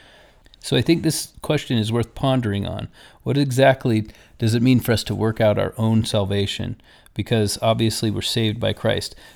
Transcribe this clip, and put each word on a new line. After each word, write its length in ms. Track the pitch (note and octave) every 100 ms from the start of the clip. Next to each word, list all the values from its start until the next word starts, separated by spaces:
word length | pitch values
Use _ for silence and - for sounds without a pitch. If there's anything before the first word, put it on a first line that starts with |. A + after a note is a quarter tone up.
| - - - _ _ -
So 160 | - A#2+
I 60 |
think 220 | A#2 E3
this 300 | D#3+ - - -
question 340 | - D3+ - A#2+
is 140 | A2
worth 240 | A#2 A2 -
pondering 500 | C3+ C3 A2 G2+ F#2
on. 220 | G2 - - - -
What 160 | - C3+
exactly 720 | C#3+ B2 C3+ B2+ C3 A2 G#2+ - - -
does 160 | A2 A#2
it 80 |
mean 160 | B2+ B2+
for 120 | -
us 120 | A2
to 120 | - G2
work 240 | A2 A2
out 200 | A2 G2+
our 160 | F#2+ -
own 260 | A2 A2+
salvation? 800 | A2 G#2+ G2 G2+ G2 - F2+ - _ - -
Because 460 | - G2+ A#2 G#2 -
obviously 480 | A2+ A2+ A2+ - A2
we're 120 | G2
saved 380 | - A#2+ A2 A2
by 140 | G#2
Christ. 420 | G2+ A2+ F#2+ - - -